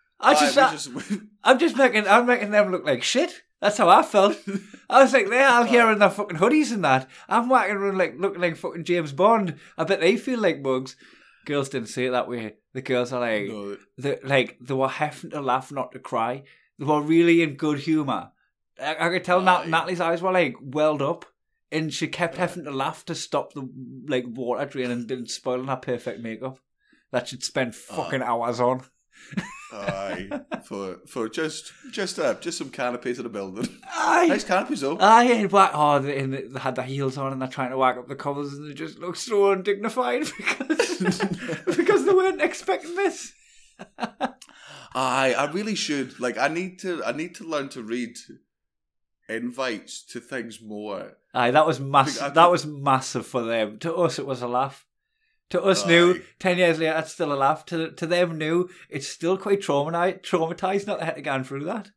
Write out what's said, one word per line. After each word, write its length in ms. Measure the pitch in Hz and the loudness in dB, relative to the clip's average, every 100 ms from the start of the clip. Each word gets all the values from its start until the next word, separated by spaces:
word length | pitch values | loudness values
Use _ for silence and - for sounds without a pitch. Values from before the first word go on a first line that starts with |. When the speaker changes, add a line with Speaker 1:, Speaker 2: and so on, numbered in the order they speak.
| _ - | _ 0
Speaker 1:
I 120 | 233 | 4
Speaker 2:
Aye, 80 | 294 | 6
Speaker 1:
just, 160 | 294 277 | 6 6
Speaker 2:
we 60 | |
Speaker 1:
I, 80 | 262 | 4
Speaker 2:
just 480 | 151 135 123 - 196 - | 2 -8 -10 -6 -8 -8
<laughs> 120 | _ | _
Speaker 1:
I'm 140 | - 254 | 4 6
just 180 | 330 226 | 4 4
making, 300 | 262 214 202 | 4 4 6
I'm 180 | 220 240 | 4 6
making 240 | 247 202 | 0 2
them 200 | 208 202 | 2 4
look 120 | 180 | 0
like 180 | 151 123 | 0 0
shit. 400 | - 247 339 - _ - | 0 0 -2 -4 _ -2
That's 180 | 202 208 | -2 4
how 100 | 180 | 8
I 140 | 208 | 8
felt. 340 | 311 208 202 - - 196 | 6 4 4 2 -6 -8
Speaker 2:
<laughs> 260 | - - - | -8 -20 4
Speaker 1:
I 100 | 247 | 6
was 80 | 277 | 8
like, 180 | 262 202 | 6 2
"They're 180 | 247 277 | 4 6
all 140 | 240 | 6
here 220 | 233 240 226 | 6 6 6
Speaker 2:
Aye. 60 | |
Speaker 1:
in 80 | 208 | 6
their 100 | 196 | 4
fucking 280 | - 208 160 | 2 -6 2
hoodies 320 | 202 311 262 | 4 4 2
and 120 | 220 | 0
that. 240 | 156 131 - - - | 2 2 0 -16 -2
I'm 200 | 214 240 | 0 4
walking 280 | 262 196 202 | 2 2 -2
around 220 | 196 190 | -2 0
like, 180 | 170 131 | -2 0
looking 220 | 190 175 | -4 0
like 140 | 175 156 | -2 -2
fucking 280 | 165 170 | -8 -8
James 280 | 160 175 151 | -2 -2 -2
Bond. 420 | 139 202 226 185 139 - - | 2 4 4 2 -6 -12 -6
I 60 | |
bet 160 | 165 185 | 0 2
they 160 | 165 240 | 4 2
feel 240 | 269 240 | 0 0
like 200 | 196 143 | 0 0
mugs." 360 | 135 131 131 - - _ _ _ - | -2 -2 -2 -16 -20 _ _ _ -4
Girls 220 | 143 139 | -4 -2
didn't 200 | 135 110 | -6 -8
see 160 | - 127 | -4 0
it 40 | |
that 140 | 123 - | 0 -2
way. 280 | 120 110 - _ | -6 -10 -14 _
The 80 | 131 | -12
girls 320 | 131 123 123 | -2 -2 0
are 80 | 127 | -2
like, 280 | 120 107 101 | -2 -2 -4
Speaker 2:
No. 280 | 107 101 101 _ - | -8 -10 -12 _ -8
Speaker 1:
the, 200 | 139 - | -6 -6
like, 320 | 131 139 113 - | 0 0 0 -6
they 100 | 123 | -6
were 160 | 131 131 | -2 -2
having 400 | - 151 - 165 | -2 -6 -6 -12
to 100 | 151 | -6
laugh 280 | 135 127 131 | -2 -2 -2
not 220 | 139 123 | -8 -10
to 60 | 123 | -10
cry. 440 | - 120 117 135 - _ _ - | -6 -4 -2 -6 -12 _ _ -10
They 80 | 143 | 0
were 160 | 151 | 0
really 400 | 147 165 170 170 | 4 4 6 4
in 140 | 160 139 | 2 -2
good 240 | 156 147 | -2 -2
humour. 500 | 160 156 139 104 - _ _ _ _ - | 0 0 0 -4 -8 _ _ _ _ -10
I, 160 | - 160 | -8 -2
I 100 | 170 | 0
could 140 | 180 | 0
tell 180 | 180 180 | 2 2
Nat-, 220 | 190 180 | 4 4
Speaker 2:
Aye. 20 | 160 | 2
Speaker 1:
Natalie's 340 | 165 165 180 | -2 0 -2
eyes 220 | 165 170 | -2 0
were, 100 | 185 | 0
like, 220 | 185 151 - | 2 0 -2
welled 440 | 139 147 156 151 | -8 0 2 2
up, 240 | 139 165 - _ _ _ - | -2 -4 -10 _ _ _ -8
and 220 | 156 156 | -6 -4
she 160 | 131 175 | -4 -6
kept 280 | - 175 170 | -4 -4 -2
Speaker 2:
Aye. 40 | |
Speaker 1:
having 240 | 175 185 | -6 -6
to 60 | 143 | -10
laugh 340 | 135 139 160 | -6 -6 -6
to 100 | - | -10
stop 380 | 160 - 143 - | -10 -4 -4 -4
the, 160 | 147 131 127 123 131 131 | -10 -12 -14 -16 -14 -4
like, 160 | 127 123 | -4 -4
water 380 | 117 120 120 | -8 -4 -4
draining 480 | 139 139 123 120 113 | -4 -6 -6 -6 -6
and 180 | 127 120 | -8 -8
spoiling 360 | - 135 127 135 | -8 -4 -4 -4
her 100 | 127 | -8
perfect 440 | - 120 - 110 | -4 -6 -6 -10
makeup 380 | 113 110 131 127 _ _ _ _ _ | -10 -10 -12 -14 _ _ _ _ _
that 180 | 127 - | -6 -6
she'd 160 | 131 | -10
spent 300 | - 151 120 | -8 -4 -4
Speaker 2:
Aye. 200 | - - | -6 -12
Speaker 1:
fucking 280 | - - 135 | -8 -4 -4
hours 360 | 120 117 117 120 | -2 -2 -2 0
on. 220 | 123 127 - _ _ _ - - 960 1077 1077 | 0 0 -6 _ _ _ -12 -10 -10 -14 -16
Speaker 2:
Aye, 560 | - - - - - 98 285 - - | -10 -6 -6 -6 -8 -10 -12 -10 -14
for, 340 | - 98 95 - - | -12 -10 -10 -12 -12
for 200 | 131 110 | -8 -6
just, 440 | 165 156 156 - - 269 | -4 -6 -6 -16 -20 -14
just, 280 | - 185 - | -8 -6 -2
uh, 160 | 143 | -2
just 240 | 101 170 160 | -2 -6 -8
some 120 | 139 | -10
canopies 480 | - 123 120 127 120 | -6 -6 -4 -6 -6
in 80 | 117 | -8
a 20 | |
building. 400 | 104 98 95 - - - | -8 -10 -8 -10 -10 -12
Speaker 1:
Aye. 340 | 339 - 339 349 | -4 0 4 4
Speaker 2:
Nice 160 | 214 | 2
canopies, 360 | - 190 247 277 | 0 -2 -2 -4
though. 160 | 135 170 | -4 4
Speaker 1:
Aye, 260 | 190 226 | 8 8
and 260 | 247 233 202 | 8 4 4
wha-, 200 | 196 190 | 4 4
oh, 260 | 151 147 143 | 4 4 4
they, 180 | 135 139 | 2 -2
and 140 | 135 | -4
they 260 | 135 113 131 | -6 -8 -6
had 140 | 135 123 | -4 -4
the 60 | |
heels 340 | 123 139 135 139 | -6 -2 -4 -2
on 140 | 135 | -6
and 80 | 131 | -6
they're 80 | 131 | -8
trying 220 | 135 127 | -6 -4
to 80 | 131 | 2
whack 180 | 127 123 | 2 2
up 100 | 123 | -8
the 60 | |
covers 380 | 139 143 143 143 | -8 -6 -6 -6
and 160 | 143 151 | -10 -14
they 40 | |
just 240 | 139 156 - | -12 -12 -10
look 180 | 175 170 | -12 -10
so 340 | 247 208 196 | -2 4 4
undignified 760 | 190 190 196 220 254 247 247 311 | 2 0 -4 -4 -2 -2 -2 -4
<laughs> 40 | - | -6
because, 840 | - - 262 311 440 339 180 - | -6 -6 -4 -2 -2 0 -2 -2
<laughs> 580 | 196 170 - 151 - 311 | -4 -6 -8 -8 -4 0
because 280 | 359 392 | 4 4
they 80 | 294 | 4
weren't 280 | 381 381 294 | 4 2 0
expecting 520 | 302 - - 381 320 | -4 -4 -4 -4 -4
this. 380 | 349 392 - - _ _ _ _ _ 196 - | -2 -2 -4 -16 _ _ _ _ _ -20 -12
<laughs> 0 | 220 - 262 - - - - - - | -12 -8 -10 -10 -20 -20 -20 -20 -10
Speaker 2:
Aye, 400 | 127 131 127 135 120 | -4 0 2 2 2
I 140 | 147 | -2
really 240 | 170 214 | -2 -4
should. 460 | 208 - 147 127 - | -4 -4 -4 -4 -6
Like, 180 | 123 110 | -6 -2
I 100 | 143 | -2
need 300 | 160 185 185 | -2 -8 -8
to, 220 | 190 165 | -8 -6
I 80 | 107 | -6
need 220 | 139 170 - | -6 -8 -12
to 80 | |
learn 240 | 165 151 135 | -8 -8 -8
to 120 | 131 | -12
read 340 | 110 123 117 - - - _ _ _ _ _ _ _ _ - | -8 -6 -8 -12 -20 -20 _ _ _ _ _ _ _ _ -10
invites 760 | 113 120 123 131 104 - - - | -8 -8 -6 -6 -6 -10 -18 -14
to 140 | 120 | -16
things 400 | - 131 113 107 | -12 -10 -10 -14
more. 560 | 110 104 104 95 - _ _ | -14 -12 -8 -10 -12 _ _
Speaker 1:
Aye, 180 | 127 120 | 0 4
that 160 | 147 156 | 4 4
was 140 | 135 | 2
mass-, 340 | 135 143 135 117 | 2 2 2 0
Speaker 2:
Bec-, 40 | |
I 60 | 139 | 0
Speaker 1:
that 100 | 160 | 6
Speaker 2:
could 60 | 175 | 6
Speaker 1:
was 140 | 175 151 | 6 -2
massive 600 | 147 139 131 - 123 107 | -4 2 2 0 -6 -4
for 160 | 127 | -4
them. 360 | 113 117 107 107 | -2 -2 -2 -4
To 140 | 165 170 | -6 0
us, 220 | 165 135 | 0 0
it 80 | 135 | -6
was 160 | 123 | -6
a 60 | 120 | -2
laugh. 380 | 123 135 - _ _ _ _ _ _ - | -2 -2 -6 _ _ _ _ _ _ -4
To 120 | 180 | 0
us, 220 | 196 190 | 2 2
Speaker 2:
Aye. 40 | 175 | 6
Speaker 1:
new, 340 | 170 175 175 - _ | 6 6 4 -4 _
ten 200 | 185 180 | -2 2
years 200 | 175 160 | 4 2
later, 180 | 160 156 | 0 -2
it's 140 | 160 | -4
still 200 | - 156 | -6 -4
a 20 | |
laugh. 300 | 139 135 151 - | 2 2 0 -4
To, 240 | 170 160 | -6 -6
to 140 | - 165 | -6 -2
them, 320 | 175 175 160 | 0 0 0
new, 300 | 156 170 180 - - | 0 0 -2 -8 -12
it's 200 | 151 139 | -10 -10
still 280 | - 165 190 | -6 -2 -2
quite 240 | 202 196 | 2 0
traumati-, 640 | - 143 147 170 180 185 | 2 0 0 0 0 -2
traumatised 640 | - 175 160 170 190 202 202 | -2 0 0 -2 -2 -2 -2
not 140 | 190 | -6
to 40 | |
have 120 | 160 151 | -4 -6
to 60 | |
go 200 | 147 135 | -4 -4
through 220 | 131 139 | -4 -8
that. 260 | 156 226 - | -6 -8 -10